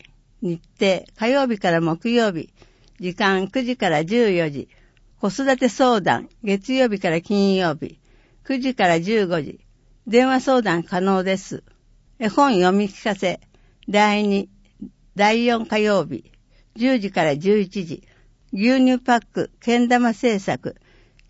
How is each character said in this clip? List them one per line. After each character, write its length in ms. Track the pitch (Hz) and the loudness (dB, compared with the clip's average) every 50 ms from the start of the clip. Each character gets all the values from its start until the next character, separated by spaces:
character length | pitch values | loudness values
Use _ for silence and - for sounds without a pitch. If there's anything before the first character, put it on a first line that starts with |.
| - _ _ _ _ _ _ _ 233 | -18 _ _ _ _ _ _ _ -6
日 180 | 175 170 170 - _ _ - | -6 -6 -6 -10 _ _ -2
程、 260 | 208 196 185 175 - - _ | 0 0 0 0 -4 -10 _
火 120 | - 220 233 | -4 -2 0
曜 180 | 269 277 269 | 0 0 0
日 100 | 247 226 | 0 -2
か 140 | 202 - 180 | -2 0 0
ら 100 | 165 165 | 2 2
木 300 | 170 160 160 165 - 233 | 2 0 -2 -2 -2 0
曜 200 | 240 240 226 208 | 0 2 0 0
日。 220 | 170 156 - - _ _ - _ _ _ _ _ _ - | -2 -6 -10 -12 _ _ -20 _ _ _ _ _ _ -10
時 160 | 175 180 175 | -10 -8 -4
間、 320 | - 214 196 196 185 190 | 0 0 2 2 0 -2
九 160 | 190 - 262 247 | -2 -4 -4 -4
時 140 | 240 247 | -4 -4
か 120 | - 208 180 | -2 0 0
ら 160 | 160 147 160 | 0 0 0
十 260 | 170 220 240 233 208 | 0 0 2 2 2
四 200 | 185 175 165 151 | 2 0 0 -2
時。 180 | 143 131 - - _ _ _ _ _ _ _ _ _ _ | -4 -8 -12 -14 _ _ _ _ _ _ _ _ _ _
子 100 | - 202 | -4 -4
育 280 | 196 - 269 269 262 | -4 -2 0 0 0
て 120 | 262 269 240 | 2 0 -2
相 320 | - - 269 254 240 208 | 0 2 2 2 2 2
談、 280 | 165 151 120 - - - _ _ - | 2 0 0 0 -4 -10 _ _ -4
月 300 | 202 196 196 196 - 254 | -4 -4 -2 -2 -2 0
曜 140 | 262 262 | 0 0
日 120 | 240 208 185 | 0 0 -2
か 100 | 196 180 | -2 -2
ら 100 | 160 170 | -2 -2
金 360 | 170 - 208 202 196 196 190 | -2 -2 0 2 2 2 2
曜 180 | 185 180 165 147 | 2 0 -2 -2
日。 260 | 151 - - - _ _ _ _ _ _ _ _ _ _ | -4 -8 -12 -14 _ _ _ _ _ _ _ _ _ _
九 160 | - 269 254 | -6 -6 -4
時 160 | 254 262 247 | -4 -4 -2
か 100 | - 202 | 0 2
ら 160 | 175 165 165 | 2 2 0
十 240 | 165 196 226 220 196 | 0 0 0 0 0
五 160 | 170 175 165 | 0 -2 -4
時。 180 | 147 - - - _ _ _ _ _ _ _ _ _ | -4 -6 -12 -16 _ _ _ _ _ _ _ _ _
電 220 | 226 214 240 254 | 0 2 2 4
話 140 | 262 262 262 | 4 2 0
相 200 | 262 285 262 254 | 0 2 2 2
談 220 | 214 196 165 170 170 | 2 0 -2 -2 -2
可 180 | - 196 180 | -4 -4 -2
能 220 | 190 196 196 190 180 | 0 0 0 0 0
で 140 | 190 190 | -2 -4
す。 260 | 190 - - 156 - - - _ _ _ _ _ _ _ _ _ - | -4 -6 -10 -14 -14 -14 -20 _ _ _ _ _ _ _ _ _ -6
絵 80 | 233 | -6
本 260 | 208 - 294 277 277 233 | -2 2 2 2 4 4
読 180 | 180 180 180 190 | 4 4 4 2
み 120 | 202 208 190 | 2 0 -2
聞 140 | - - - | -6 -6 -6
か 120 | 220 196 | -6 -4
せ、 240 | - 202 175 - - _ _ _ _ _ _ _ _ _ - | -2 -4 -4 -4 -6 _ _ _ _ _ _ _ _ _ -2
第 340 | 196 208 208 208 208 208 208 | 2 2 2 4 2 0 0
二、 260 | 202 196 196 196 - _ _ _ _ _ _ - - - _ _ _ _ | 0 0 -2 -2 -6 _ _ _ _ _ _ -20 -20 -20 _ _ _ _
第 320 | 185 202 214 220 233 240 | 0 2 2 2 2 2
四 180 | 240 233 226 226 | 0 0 -2 -2
火 140 | - 208 214 | -2 -2 0
曜 260 | 214 214 202 185 147 | 0 2 0 0 -2
日。 260 | - 135 - - _ _ _ _ _ _ _ _ _ - | -4 -8 -12 -12 _ _ _ _ _ _ _ _ _ -6
十 240 | 214 233 262 262 240 | -2 0 0 0 0
時 100 | 196 190 | -2 -4
か 140 | - 196 160 | -2 0 0
ら 120 | 156 139 | 0 0
十 220 | 143 170 190 208 | 0 0 2 2
一 280 | 214 196 190 - 202 185 | 2 0 -2 -6 -8 -8
時。 160 | 165 - - - _ _ _ _ _ _ _ _ _ - | -8 -12 -14 -16 _ _ _ _ _ _ _ _ _ -4
牛 240 | 190 208 240 262 | 0 0 2 2
乳 220 | 262 254 254 254 247 | 4 2 2 2 0
パ 160 | 247 - 240 | 0 0 0
ッ 60 | 226 | 0
ク、 300 | - _ - 196 - - _ _ | -2 _ -6 -6 -6 -6 _ _
け 200 | - 226 233 240 | -2 0 0 2
ん 100 | 247 233 | 2 2
玉 240 | 247 240 247 233 220 | 2 2 2 0 0
製 240 | - - 240 214 | 0 -2 -2 -2
作。 380 | 196 196 - 139 - - 147 - - _ _ _ _ _ _ _ _ _ | -2 -2 -4 -6 -6 -8 -12 -14 -14 _ _ _ _ _ _ _ _ _